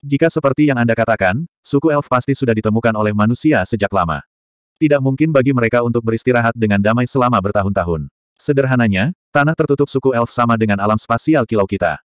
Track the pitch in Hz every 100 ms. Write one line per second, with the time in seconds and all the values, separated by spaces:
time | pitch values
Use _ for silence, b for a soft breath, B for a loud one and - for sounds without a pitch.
0 | 143 139 165 160 139 135 151 127 117 113
1 | 113 110 95 110 170 _ - 143 160 147
2 | - 127 131 135 123 110 110 110 113 107
3 | 107 104 107 120 156 139 90 110 101 98
4 | 85 73 - _ _ _ _ _ 156 143
5 | 135 135 160 147 131 131 117 120 120 117
6 | 113 113 - 123 117 117 110 101 101 117
7 | 123 135 123 117 95 104 98 98 87 82
8 | 71 _ _ _ - 139 135 127 117 95
9 | 120 185 _ 147 147 165 151 139 143 135
10 | 131 120 117 - 120 113 107 101 101 107
11 | - 117 - 156 113 107 98 98 87 73
12 | _